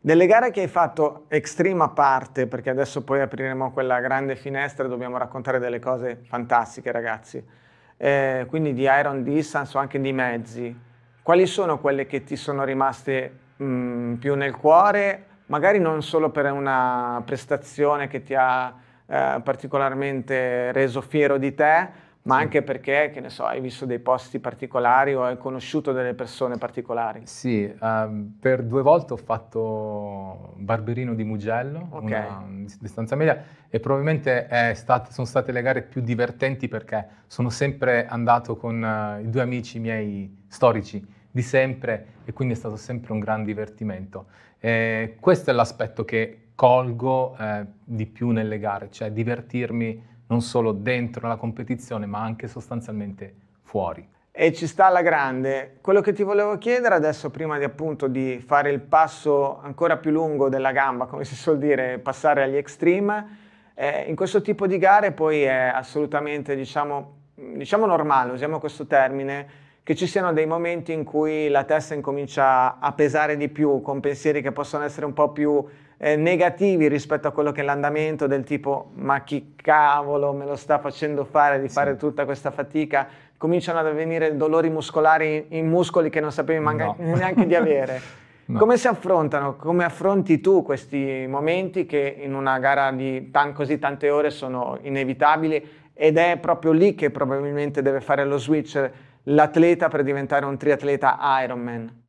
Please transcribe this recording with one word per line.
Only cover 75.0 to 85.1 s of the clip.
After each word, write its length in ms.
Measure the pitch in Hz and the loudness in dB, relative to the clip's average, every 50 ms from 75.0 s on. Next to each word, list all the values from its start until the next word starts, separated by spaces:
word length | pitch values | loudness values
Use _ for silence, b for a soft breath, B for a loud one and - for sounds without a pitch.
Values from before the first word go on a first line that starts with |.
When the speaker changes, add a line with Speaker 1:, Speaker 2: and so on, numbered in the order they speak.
| 151 | -8
Speaker 1:
un 60 | 147 | -6
po' 200 | 139 147 147 147 | 0 2 2 2
più, 300 | 147 151 147 147 147 147 139 147 B B B B B B | 2 0 0 2 2 2 0 -2 B B B B B B
eh, 160 | - 147 151 | 0 0 2
negativi 720 | 151 156 170 180 160 180 175 170 - 190 202 190 170 156 147 | 4 4 2 4 4 4 2 2 2 2 2 4 4 4 4
rispetto 380 | 143 143 143 147 156 147 147 | 4 2 0 -2 -4 -2 -2
a 60 | 151 | -2
quello 180 | 143 - 147 147 | -2 0 0 0
che 100 | 143 147 | 0 -2
è 20 | 143 | -2
l'andamento, 640 | 139 143 143 143 147 147 151 156 156 156 - 151 139 | -2 0 0 0 0 0 0 -2 -2 -2 -2 0 0
del 160 | 139 139 123 | 0 0 0
tipo: 460 | - 147 143 143 139 139 135 139 - - | -2 -4 -4 -2 -2 -4 -4 -6 -10 -12
"Ma 280 | 127 131 135 139 139 139 | -8 -2 -2 -2 -2 -2
chi 300 | - 147 139 - - - | -6 -8 -8 -8 -10 -20
cavolo 760 | - - 156 151 151 147 147 143 147 143 143 147 143 143 143 | -4 2 4 6 6 6 6 4 2 0 0 0 0 0 0
me 120 | 139 139 139 | -2 -4 -6
lo 100 | 143 143 | -6 -8
sta 220 | 131 - - 151 143 | -8 0 0 0 0
facendo 460 | 143 143 135 - 156 151 147 139 139 | 0 -4 -6 -4 -4 -2 -2 -2 -4
fare 360 | - - 151 147 143 143 135 | 0 4 4 4 6 4 2
di 60 | 135 131 | 0 -2
Speaker 2:
Sì. 60 | 135 | 0
Speaker 1:
fare 220 | 143 143 143 139 | 0 0 0 0
tutta 280 | - 147 151 143 151 143 | -2 -2 -4 -2 -2 -4
questa 260 | 131 139 135 - 143 | -4 -4 -4 -4 -6
fatica?" 540 | 127 - 139 143 - 156 151 151 151 139 135 B B B B B B | -4 -4 -8 -4 -2 -2 -2 2 0 0 0 B B B B B B
Cominciano 440 | _ - 160 170 180 165 180 170 165 | _ -2 0 0 0 0 0 -2 0
ad 60 | 160 | 0
avvenire 500 | 156 151 151 160 165 165 165 165 156 151 | 0 0 -2 -2 -2 0 0 0 0 0
dolori 340 | 143 156 156 156 165 165 165 | 0 0 2 2 2 2 2
muscolari 760 | 160 156 143 - - 160 156 156 | 0 -2 -6 -2 0 2 4 6